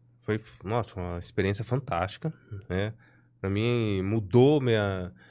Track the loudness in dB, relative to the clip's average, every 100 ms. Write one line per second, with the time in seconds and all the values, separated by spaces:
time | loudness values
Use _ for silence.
0 | _ _ -4 -4 -4 -14 -4 -2 -2 -6
1 | -6 -6 -8 -2 0 0 -2 -4 -2 -2
2 | -2 -4 -8 -10 -14 -16 -4 -2 -2 -6
3 | -20 _ _ _ -2 0 0 0 0 0
4 | 0 -2 4 6 8 6 4 2 2 -2
5 | -6 -12 -20